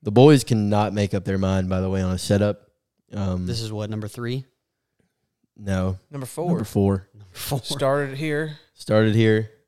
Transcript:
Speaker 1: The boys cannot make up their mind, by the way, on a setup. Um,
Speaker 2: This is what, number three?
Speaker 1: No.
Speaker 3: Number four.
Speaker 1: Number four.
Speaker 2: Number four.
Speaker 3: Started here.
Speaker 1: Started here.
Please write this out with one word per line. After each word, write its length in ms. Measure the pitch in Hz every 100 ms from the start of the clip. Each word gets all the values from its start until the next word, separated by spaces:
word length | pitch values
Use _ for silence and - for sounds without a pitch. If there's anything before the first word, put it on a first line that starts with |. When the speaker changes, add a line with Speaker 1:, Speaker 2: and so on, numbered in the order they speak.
Speaker 1:
The 80 | -
boys 320 | 101 139 147
cannot 480 | - 113 104 104 104
make 220 | 101 101
up 100 | 98
their 120 | 92 98
mind, 320 | 95 95 92
by 120 | 92
the 100 | 92
way, 100 | 95
on 120 | 92
a 40 | 92
setup. 520 | - 101 104 101 _ _ _ _ _
Um, 320 | 104 98 92
Speaker 2:
This 160 | 90 117
is 120 | 110
what, 180 | 107 107
number 160 | 110 107
three? 380 | - 117 127 131 _ _ _ _ _ _ _ _ _ _ _
Speaker 1:
No. 420 | 101 95 92 92 _
Speaker 3:
Number 160 | 143 127
four. 180 | - 175
Speaker 1:
Number 120 | 170
four. 440 | 110 104 98 98 -
Speaker 2:
Number 140 | - -
four. 260 | - - 139
Speaker 3:
Started 540 | - 143 139 143 143 135
here. 380 | 156 147 156 147 _
Speaker 1:
Started 420 | _ - 107 110 107
here. 340 | 110 107 110 _